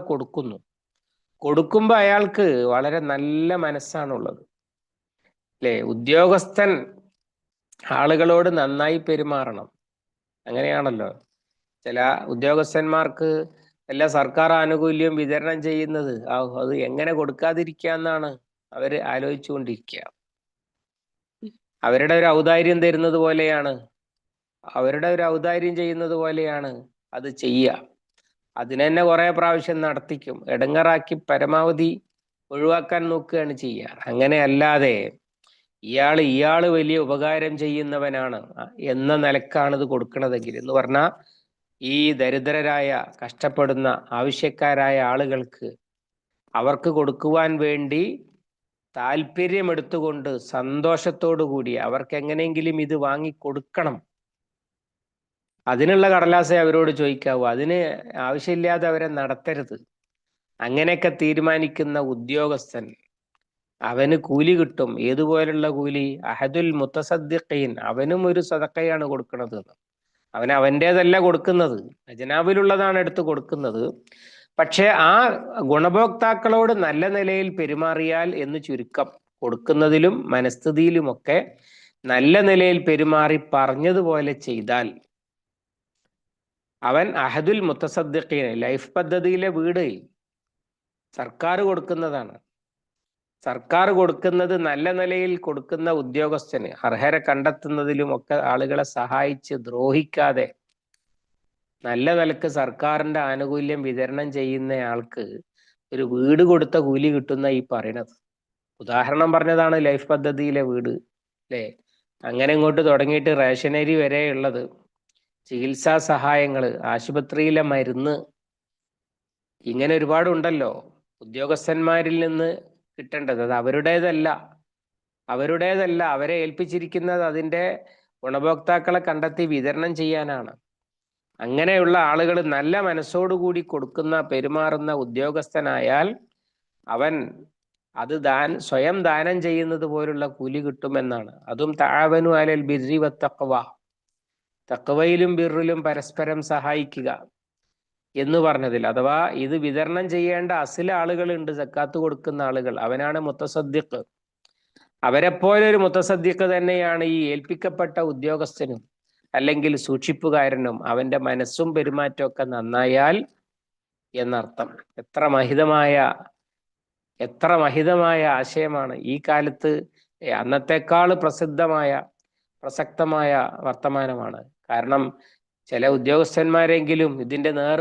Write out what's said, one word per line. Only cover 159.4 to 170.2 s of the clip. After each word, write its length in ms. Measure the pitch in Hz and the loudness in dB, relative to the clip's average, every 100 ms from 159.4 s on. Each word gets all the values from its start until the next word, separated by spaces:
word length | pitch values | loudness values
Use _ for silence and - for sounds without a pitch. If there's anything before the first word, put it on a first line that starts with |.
| 139 151 151 143 - | 0 2 0 -2 -2
സൂക്ഷിപ്പുകാരനും. 920 | 131 - 143 160 151 135 131 123 113 - | -4 -4 -2 0 2 2 0 -4 -4 -4
അവന്റെ 280 | 120 135 139 131 | -2 0 -2 -2
മനസ്സും 420 | 127 123 - 165 156 | -4 -4 -4 -2 -2
പെരുമാറ്റമൊക്കെ 680 | 143 143 143 131 139 - 131 | -2 -2 -4 -4 -6 -4 -6
നന്നായാൽ 640 | 120 113 123 127 131 143 202 - _ _ _ _ _ _ _ _ | -6 -4 0 2 4 4 2 -4 _ _ _ _ _ _ _ _
എന്നർത്ഥം. 560 | 123 123 120 110 - 120 - - - | -6 -4 -4 -4 -8 -10 -12 -20 -20
എത്ര 200 | - - 151 135 | -10 -2 2 2
മഹിതമായ, 600 | 127 143 151 151 147 143 131 - - _ _ _ _ _ _ _ _ - | 2 4 4 4 4 4 2 -2 -10 _ _ _ _ _ _ _ _ -10
എത്ര 300 | 117 - 165 170 | -10 -2 2 4
മഹിതമായ 580 | 147 139 156 180 170 160 151 131 | 4 2 2 4 4 2 2 0
ആശയമാണ് 560 | 131 160 156 143 135 127 - | -2 -4 -2 -2 -6 -8 -8
ഈ 40 | 143 151 | -6 0
കാലത്ത്. 440 | 147 147 139 156 151 - _ _ _ | 0 0 -2 -2 -2 -4 _ _ _